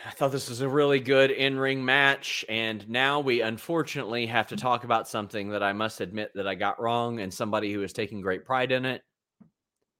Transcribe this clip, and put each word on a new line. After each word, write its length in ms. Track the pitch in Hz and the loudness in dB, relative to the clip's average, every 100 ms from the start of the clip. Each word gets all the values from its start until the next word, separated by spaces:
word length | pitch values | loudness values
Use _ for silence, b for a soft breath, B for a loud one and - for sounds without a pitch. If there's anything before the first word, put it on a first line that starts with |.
| - | -14
I 60 | |
thought 200 | - 139 | -2 0
this 180 | 135 - | 0 -6
was 120 | 117 | -4
a 80 | 135 | 0
really 300 | 143 143 139 | 4 4 4
good 320 | 123 135 135 | 4 6 6
in-ring 520 | 120 135 135 135 135 | 6 2 2 0 0
match, 640 | 127 139 139 135 - - - | 2 6 6 4 -2 -6 -4
and 400 | 110 113 107 104 | -2 -2 -4 -4
now 320 | 120 135 147 | 0 2 2
we 220 | 135 120 | 2 2
unfortunately 840 | 110 113 - 165 143 147 107 120 113 | 0 -4 -2 -2 -2 -4 -4 -2 0
have 180 | 117 107 | 0 0
to 80 | 104 | -2
talk 280 | 123 120 | 0 0
about 240 | 120 113 - | 2 0 0
something 420 | 113 101 107 101 | -6 -4 -6 -4
that 140 | 104 | 0
I 100 | 101 | 0
must 280 | 101 110 - | 0 -4 -4
admit 300 | 92 107 107 98 | -8 -6 -8 -6
that 120 | 98 | -6
I 60 | |
got 260 | 95 101 - | -2 -2 -2
wrong 400 | 117 120 120 117 | 0 0 0 -4
and 140 | 95 | -8
somebody 400 | - 110 107 104 | -6 -2 -2 -2
who 80 | 104 | -2
is 120 | 95 | -4
taking 280 | - 104 107 | -4 -6 -4
great 240 | 95 92 - | -4 -4 -2
pride 260 | 131 127 | -2 0
in 140 | 127 131 | 0 -2
it. 160 | 127 - _ _ _ - _ _ _ _ | -6 -12 _ _ _ -20 _ _ _ _